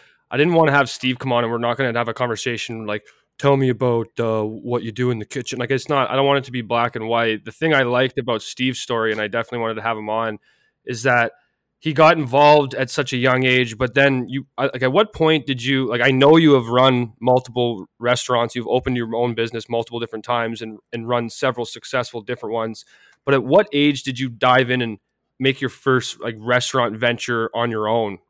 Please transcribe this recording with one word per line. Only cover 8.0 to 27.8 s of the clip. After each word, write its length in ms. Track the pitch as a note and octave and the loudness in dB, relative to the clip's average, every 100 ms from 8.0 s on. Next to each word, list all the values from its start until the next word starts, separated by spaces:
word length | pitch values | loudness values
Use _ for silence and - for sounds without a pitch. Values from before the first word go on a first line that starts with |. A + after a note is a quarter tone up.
| C3 - | 0 -2
about 240 | B2 A2 | -4 -4
Steve's 380 | - - B2+ B2 | -6 -4 -4 -4
story, 320 | - A#2 A2+ | -4 -2 0
and 100 | G#2+ | -2
I 60 | G#2+ | -2
definitely 320 | A#2 A2+ A#2+ | -4 -4 -4
wanted 160 | A2+ G#2+ | -4 -4
to 60 | |
have 140 | A2+ A2 | -4 -4
him 120 | G#2+ | -4
on, 300 | A2 A2+ G#2+ _ _ _ _ - | -4 -4 -6 _ _ _ _ -12
is 180 | A#2 | -4
that 300 | C3 B2 A#2 - _ _ _ _ | 0 2 2 -4 _ _ _ _
he 140 | D#3+ | -4
got 240 | D3 D#3 E3+ | 4 6 6
involved 560 | B2+ C3+ D3 D3+ C3+ | 2 4 6 6 4
at 160 | - C3 | -2 -4
such 240 | - B2+ | -2 -4
a 40 | B2+ | 0
young 260 | B2+ B2+ | 0 2
age, 340 | C3 B2+ A#2+ A2 | 2 2 0 -2
but 160 | B2+ | -2
then 340 | A#2+ C#3 C3 A#2 | 2 2 2 -2
you, 200 | C3+ C3 - | -8 -8 -4
I, 100 | C3+ | -4
like, 140 | B2 | 0
at 100 | B2+ | 0
what 220 | D3+ G#3+ | 2 0
point 320 | - D#3+ D#3+ C3 | 2 2 2 0
did 160 | B2+ | -4
you, 240 | B2 C3+ B2 | -2 -2 0
like, 140 | A#2+ | 0
I 80 | B2+ | 2
know 280 | C3 C#3 E3 | 4 6 8
you 160 | D#3+ | 8
have 160 | C3+ A#2 | 6 4
run 440 | B2 C3 B2+ A#2 - | 4 4 4 -2 -2
multiple 640 | B2 B2+ B2+ A#2+ A#2+ G#2+ - _ | 2 2 0 -2 -2 -4 -10 _
restaurants, 560 | A#2 B2 - A#2+ A#2 B2 | -2 -2 0 0 0 -4
you've 120 | A2+ | -2
opened 280 | B2+ C3+ B2 | -2 0 -4
your 180 | A2+ | -4
own 220 | A2+ A#2+ A#2 | -2 -2 -2
business 340 | A2+ A#2 - | -6 -6 -6
multiple 300 | A#2 A2+ A#2 | -6 -6 -8
different 260 | A#2 A2 A2+ | -10 -10 -4
times 360 | A#2+ A2+ A2+ | -4 -4 -6
and, 180 | A2 G#2+ _ | -12 -14 _
and 140 | A#2+ A2+ | -10 -2
run 220 | B2 A#2 | -2 -2
several 360 | - C3+ A#2+ A2+ | -4 -4 -4 -8
successful 560 | A#2 - C3 A#2 A#2+ | -12 -6 -6 -6 -8
different 320 | G#2 A#2+ A2 | -10 -8 -6
ones, 320 | A2+ A2+ A2 - _ _ _ - | -4 -6 -8 -18 _ _ _ 0
but 80 | |
at 100 | C3+ | 0
what 240 | A#2 F3 - | 4 2 4
age 300 | C#3+ D3 C#3 | 2 0 0
did 140 | C#3 B2 | -6 -6
you 120 | C3 | -8
dive 420 | A#2 B2+ B2+ A#2+ | -2 2 4 2
in 100 | B2+ | 0
and 160 | A#2 G#2 _ _ _ - | -4 -8 _ _ _ -4
make 220 | C3 C3+ | -2 -2
your 80 | B2+ | -6
first, 500 | - C3+ B2+ - - | -4 0 2 0 -8
like, 140 | A#2 A2 | -10 -8
restaurant 580 | A2+ B2 - C3+ A#2+ A2 | 0 0 2 0 -2 0
venture 540 | A#2+ A#2+ - A#2 A2+ | -2 0 -2 -4 -2
on 160 | A2+ A#2+ | -2 -2
your 180 | A2 | -2